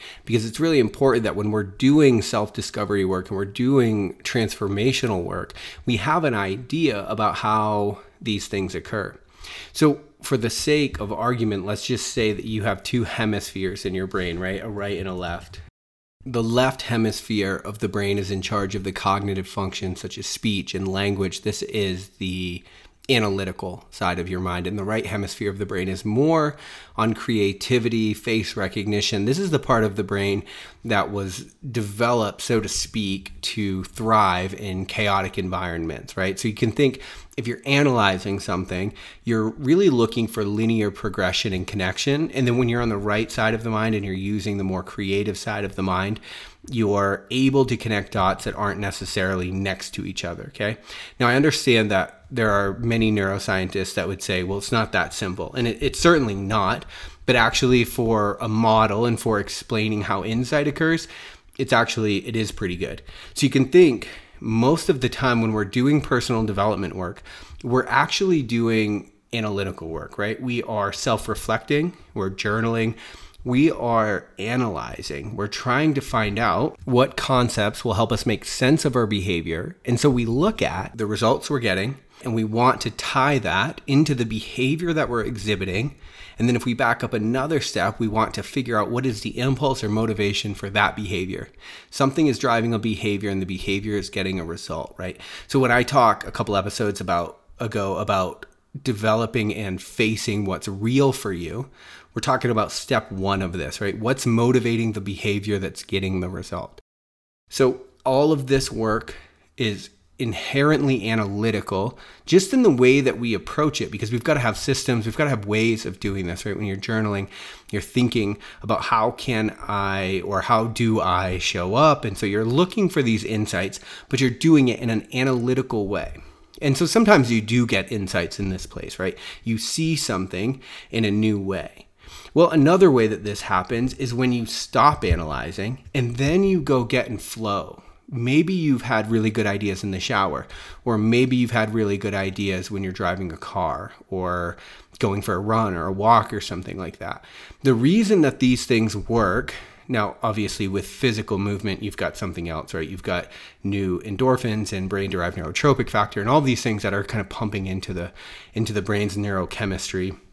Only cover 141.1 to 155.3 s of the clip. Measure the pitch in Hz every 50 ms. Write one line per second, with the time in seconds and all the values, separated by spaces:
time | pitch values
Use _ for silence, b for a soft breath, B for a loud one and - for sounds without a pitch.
141.1 | 117 120 131 123 127 123 120 110 113 117 110 107 107 113 110 101 101 95 101 104
142.1 | 101 98 98 95 92 104 101 98 92 90 92 - 107 95 98 92 90 - 98 87
143.1 | 90 92 95 87 80 - - - - 98 90 80 71 69 95 - - - - _
144.1 | 95 92 92 90 90 87 87 87 82 B B B B B B B - - - 104
145.1 | 98 101 98 - 98 90 101 107 110 113 113 101 92 85 80 95 95 98 101 113
146.1 | 117 113 92 - - 101 - - - 90 92 - 85 92 92 82 - - - 87
147.1 | - - B B B B B B B B - 139 127 110 120 147 185 226 226 196
148.1 | 214 185 156 135 - - 131 127 127 120 - - 123 113 113 110 104 104 92 -
149.1 | 113 117 107 92 92 117 127 - - B B B B B B - 127 113 104 101
150.1 | - - - 113 107 107 104 92 - - 104 95 95 98 87 - - - - 127
151.1 | 110 107 107 - 107 95 101 101 104 95 107 104 95 - 107 101 90 - 95 80
152.1 | - - 107 92 82 90 85 85 80 78 73 - - 90 80 76 95 90 - -
153.1 | 92 90 82 B B B B B B B - 101 101 101 98 92 90 - - 107
154.1 | 98 92 127 127 127 123 - 117 107 107 107 - - 95 95 92 101 98 98 95
155.1 | 92 90 85 87